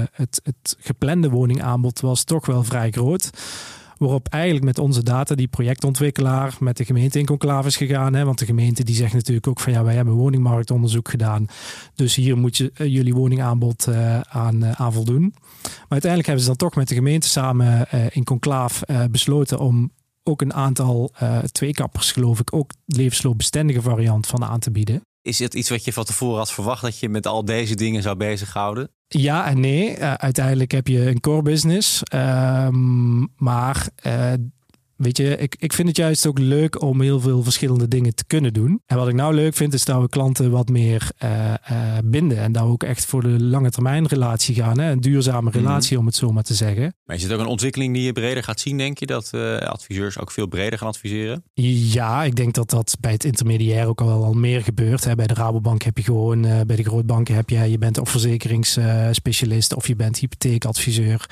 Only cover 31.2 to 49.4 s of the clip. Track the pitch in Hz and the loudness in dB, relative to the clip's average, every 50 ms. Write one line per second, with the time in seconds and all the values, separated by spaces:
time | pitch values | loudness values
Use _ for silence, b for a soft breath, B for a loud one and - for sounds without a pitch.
31.2 | - 151 151 156 151 147 156 151 156 160 170 202 214 - - - - - - 135 | 0 0 0 2 2 2 2 2 2 2 2 2 0 0 -2 -2 -6 -4 -4 -2
32.2 | 131 135 131 131 131 127 131 131 135 131 127 127 127 127 123 123 120 120 120 120 | 0 0 2 2 2 2 2 2 2 2 2 2 2 2 2 2 2 2 2 2
33.2 | 131 - _ - 139 123 120 120 123 131 139 - - - - - - 131 117 123 | 0 -2 _ -2 -2 0 0 0 0 -2 -2 -4 -4 -6 -8 -8 -6 -4 -2 0
34.2 | 123 123 127 123 120 127 - _ _ _ _ _ _ _ _ - 135 123 123 - | 0 0 0 -2 -4 -6 -10 _ _ _ _ _ _ _ _ -2 -2 -2 0 0
35.2 | 135 139 143 - 147 135 - - - 151 - - 170 175 151 - 165 160 156 - | 0 0 0 -2 -2 -6 -6 -4 -6 -4 -2 0 0 0 2 2 2 2 2 2
36.2 | - 156 139 139 135 131 139 147 156 156 - - 156 135 131 131 131 139 139 131 | 0 0 2 2 2 2 4 2 2 0 0 -2 -2 0 2 2 2 2 2 2
37.2 | 123 131 127 123 120 123 123 - 147 131 127 123 120 117 123 127 123 117 110 - | 2 2 2 2 2 0 0 0 0 0 2 2 2 2 2 2 2 0 0 -2
38.2 | - - - 156 143 120 107 110 107 139 190 240 _ - 131 123 123 123 120 127 | -4 -2 0 0 0 2 0 2 2 2 0 0 _ -2 0 0 0 2 0 2
39.2 | 139 156 156 151 151 156 151 - 156 147 135 127 - - 135 127 123 123 - 139 | 2 2 2 2 2 2 2 0 0 0 0 0 0 0 2 2 2 2 0 0
40.2 | 135 131 131 - 131 123 120 123 123 113 127 120 117 113 113 110 - - - - | 0 0 2 2 2 2 2 2 2 2 2 2 4 2 2 0 -2 -4 -8 -6
41.2 | - 117 110 110 110 110 110 110 - - 120 117 117 113 110 110 113 113 113 151 | -4 -2 -2 -2 -2 -2 -2 -4 -4 -4 -4 -2 -2 -2 -2 0 0 0 2 2
42.2 | 175 156 120 107 110 113 113 117 113 117 120 120 - - 123 - - - - 131 | 2 2 0 0 0 0 0 2 2 2 0 0 0 -4 -4 -4 -4 -2 -2 0
43.2 | 120 120 120 120 117 120 127 139 135 123 - 120 123 127 139 156 165 151 147 135 | 0 2 2 2 2 2 2 2 2 0 0 0 0 0 2 0 0 0 2 0
44.2 | 123 120 117 113 - - 120 117 113 113 113 131 156 165 135 127 123 135 143 139 | 0 0 0 -2 -2 -2 0 0 0 2 2 2 2 0 0 0 2 2 2 2
45.2 | 127 131 123 120 117 117 104 113 123 131 143 143 123 - 135 123 113 117 113 - | 2 2 0 0 0 0 0 2 2 2 2 2 0 0 0 0 0 0 0 0
46.2 | 127 117 110 110 110 - 117 101 110 107 101 107 131 170 - _ _ - 85 87 | 0 0 0 0 0 0 0 0 0 0 0 0 -2 -4 -6 _ _ -10 -8 -6
47.2 | 87 95 113 107 113 120 123 107 117 139 135 135 135 127 127 127 127 127 113 113 | -4 -4 -2 -2 -2 -2 -2 -2 -2 -4 -2 -2 -2 -2 -2 -2 -2 -2 -2 -2
48.2 | 113 120 131 127 117 - 110 - - 143 139 139 135 143 143 - 143 135 131 120 | -2 -2 -2 -4 -4 -6 -6 -6 -6 -6 -4 -4 -4 -4 -4 -6 -6 -6 -6 -6
49.2 | 110 - - 117 | -6 -6 -6 -6